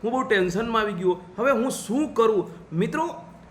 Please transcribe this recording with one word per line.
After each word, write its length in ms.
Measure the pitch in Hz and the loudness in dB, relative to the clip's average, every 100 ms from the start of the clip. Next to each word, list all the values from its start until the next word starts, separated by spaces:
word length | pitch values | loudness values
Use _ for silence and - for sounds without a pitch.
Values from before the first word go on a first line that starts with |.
હું 80 | 214 | -2
બહુ 120 | 254 | -2
ટેન્શનમાં 580 | 254 208 180 175 233 226 | 2 2 2 0 0 0
આવી 120 | 214 | 0
ગયો, 260 | 185 185 180 - - | 0 0 0 -4 -2
હવે 140 | 247 | 2
હું 200 | 254 254 | 2 2
શું 420 | - - 240 302 | -4 -4 -2 -2
કરું? 380 | - 226 214 170 - - | 4 4 4 -2 -8 -8
મિત્રો, 420 | 165 208 302 339 - - - - | -2 -2 0 -4 -6 -16 -20 -20